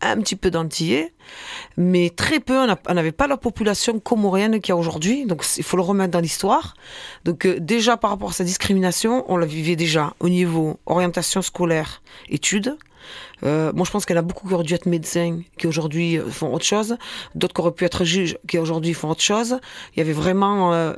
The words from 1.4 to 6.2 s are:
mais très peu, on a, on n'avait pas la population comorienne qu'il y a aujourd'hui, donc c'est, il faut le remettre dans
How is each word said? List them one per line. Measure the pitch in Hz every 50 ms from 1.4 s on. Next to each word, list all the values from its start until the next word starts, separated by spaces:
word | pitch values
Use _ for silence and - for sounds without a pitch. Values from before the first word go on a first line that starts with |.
| - - - - - - -
mais | - 180 180 185 175 175 170
très | 170 - - - 311 285
peu, | - - 262
on | 262 262 226
a, | 190 - - -
on | 180
n'avait | 175 160 160
pas | 156 - 277
la | 277 277
population | - - 233 - - 220 208 196 - - 240 220 220
comorienne | - - 240 214 202 196 185 190 208 220 220 214
qu'il | - -
y |
a | 180
aujourd'hui, | 170 165 165 151 156 156 196 254 285 277
donc | 214 170 151 -
c'est, | - - -
il | 160
faut | - -
le | 185
remettre | 175 175 202 196 190 180
dans | 165 175